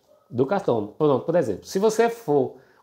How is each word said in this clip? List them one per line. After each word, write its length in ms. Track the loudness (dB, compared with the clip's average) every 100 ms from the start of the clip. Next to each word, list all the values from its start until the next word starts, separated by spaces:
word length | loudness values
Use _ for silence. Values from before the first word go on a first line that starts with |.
| _ _ _
do 160 | -2 0
cartão. 480 | 0 0 -2 -2 -2
Pronto, 280 | 0 2 0
por 100 | 0
exemplo, 300 | 0 -4 -6
se 140 | 0
você 300 | 0 2 0
for 480 | 0 0 0 0 -6 _ _